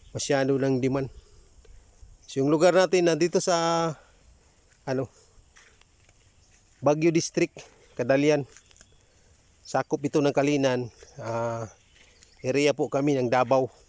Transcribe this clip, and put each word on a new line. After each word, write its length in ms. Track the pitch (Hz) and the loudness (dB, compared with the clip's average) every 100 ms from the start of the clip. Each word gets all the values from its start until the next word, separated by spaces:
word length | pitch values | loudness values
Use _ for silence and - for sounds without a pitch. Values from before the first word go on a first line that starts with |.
| - | -14
Masyado 480 | 117 - 139 135 135 | -8 -2 0 0 0
ng 240 | 135 131 | 0 0
demand. 240 | 127 139 - - - - - _ - - - _ - - - | 0 -2 -6 -12 -20 -20 -20 _ -20 -20 -20 _ -20 -20 -10
So, 160 | 139 | -2
yung 80 | 139 | 0
lugar 240 | 151 180 | 4 4
natin 320 | 175 185 185 170 | 4 4 2 2
nandito 320 | 156 170 190 | 2 0 0
sa, 560 | 196 170 165 165 165 151 - _ _ _ _ _ _ _ | 0 0 0 0 -2 -6 -16 _ _ _ _ _ _ _
ano, 240 | - 131 139 _ _ _ _ _ _ _ _ _ _ _ _ _ _ _ _ _ | -6 -6 -6 _ _ _ _ _ _ _ _ _ _ _ _ _ _ _ _ _
Baguio 320 | 139 151 165 | -2 2 2
District, 400 | 165 - - 175 - - _ _ | 0 -2 -2 -4 -6 -20 _ _
Kadalian. 500 | - 123 135 147 147 127 - _ - _ _ _ _ _ _ _ _ | -6 0 2 2 0 -2 -14 _ -20 _ _ _ _ _ _ _ _
Sakop 400 | - 135 - 151 | -8 -6 -4 -6
ito 160 | 143 160 | -2 0
ng 160 | 143 | 0
Kalinan. 560 | 139 143 147 135 127 120 - - - | 0 0 0 0 -2 -6 -14 -20 -14
Ah, 480 | 113 117 117 117 110 - _ _ _ _ - _ | -8 -6 -6 -8 -12 -18 _ _ _ _ -20 _
area 320 | 127 135 147 | -4 0 0
po 160 | 135 131 | 0 -2
kami 240 | 139 147 | -2 0
ng 160 | 135 123 | 0 0
Davao, 400 | 127 120 131 131 - | 0 2 0 0 -8